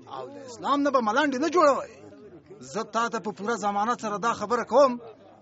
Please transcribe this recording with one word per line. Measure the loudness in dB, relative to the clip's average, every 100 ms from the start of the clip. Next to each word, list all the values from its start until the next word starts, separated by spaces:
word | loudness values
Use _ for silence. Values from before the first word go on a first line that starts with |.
| -14
او | -12 -12
د | -14 -16
اسلام | -8 0 2
نه | 4
به | 2
ملنډې | 2 2 2 2
نه | 0
جوړوئ. | 4 6 4 -2 -14 -20 -20 -20 -20 -20 -20
زه | -10 -8
تا | -4 -2 -2
ته | -4
په | -6
پوره | -8 -6 -2
ضمانت | -2 -2 -2 -2
سره | -4 -4
دا | -2
خبره | -4 -2 -2
کوم | 2 6 6 4 -10 -20 -20 -20